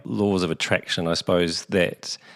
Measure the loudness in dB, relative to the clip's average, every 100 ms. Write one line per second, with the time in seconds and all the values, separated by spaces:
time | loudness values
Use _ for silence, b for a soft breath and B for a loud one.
0 | -4 0 2 2 0 -2 0 -2 -2 -4
1 | 0 -2 2 2 2 -2 -2 0 0 -2
2 | -12 -12 B